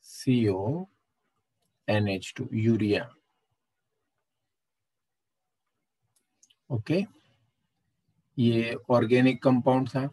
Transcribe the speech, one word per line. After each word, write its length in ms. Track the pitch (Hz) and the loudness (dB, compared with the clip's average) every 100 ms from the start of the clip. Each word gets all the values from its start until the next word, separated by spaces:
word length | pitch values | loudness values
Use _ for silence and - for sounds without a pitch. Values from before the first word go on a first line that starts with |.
| - | -20
सी 400 | - - 123 110 | -8 0 2 2
ओ 380 | 95 101 160 - _ _ _ _ _ _ _ _ _ - | 0 -4 -6 -8 _ _ _ _ _ _ _ _ _ -4
एन 200 | 107 104 | -2 0
एच 240 | 95 - - | -4 -8 -10
टू, 100 | 113 | -6
यूरिया। 560 | 113 110 113 107 98 - _ _ _ _ _ _ _ _ _ _ _ _ _ _ _ _ _ _ _ _ _ _ _ _ _ _ _ _ _ _ _ _ _ _ _ _ | -2 0 2 2 -2 -4 _ _ _ _ _ _ _ _ _ _ _ _ _ _ _ _ _ _ _ _ _ _ _ _ _ _ _ _ _ _ _ _ _ _ _ _
ओके, 340 | 123 107 160 202 _ _ _ _ _ _ _ _ _ _ _ _ - | -10 -4 -4 -4 _ _ _ _ _ _ _ _ _ _ _ _ 0
ये 360 | 117 113 117 113 - | 2 2 -2 -8 0
ऑर्गेनिक 520 | 123 113 123 127 123 | 0 4 4 4 2
कंपाउंड 460 | 135 127 123 131 127 | 2 2 2 0 0
था। 200 | 139 139 | -4 -6